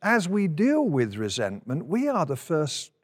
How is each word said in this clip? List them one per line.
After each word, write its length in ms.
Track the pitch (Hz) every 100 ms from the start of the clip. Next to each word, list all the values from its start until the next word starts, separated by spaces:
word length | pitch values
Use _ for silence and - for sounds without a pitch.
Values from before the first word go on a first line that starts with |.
as 260 | 202 233 175
we 180 | 202 196
deal 360 | 151 233 302
with 340 | 269 139 117 101
resentment, 680 | 107 95 104 101 - 135 147
we 200 | 214 285
are 200 | 247 147
the 100 | 135
first 560 | - 160 151 - - _